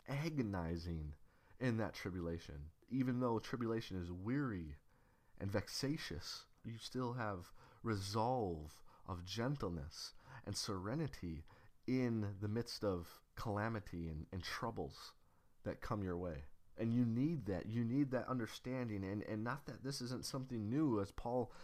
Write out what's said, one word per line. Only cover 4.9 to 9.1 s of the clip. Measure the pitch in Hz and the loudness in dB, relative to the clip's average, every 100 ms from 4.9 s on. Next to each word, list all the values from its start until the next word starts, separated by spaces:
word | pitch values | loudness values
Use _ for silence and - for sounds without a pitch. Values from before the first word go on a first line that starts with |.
| - - - _ - | -20 -20 -20 _ -6
and | 104 | 0
vexatious, | 101 - - 139 151 - 80 - - - - 113 | 0 0 -2 0 0 -2 -6 -6 -10 -12 -12 -10
you | 113 | -8
still | - 127 123 | -6 -2 0
have | 123 107 95 90 - - - | 0 -2 -2 -6 -14 -20 -4
resolve | 117 104 98 110 113 127 98 80 76 - - - | 0 2 2 4 4 4 4 2 -4 -12 -18 -12
of | - | -6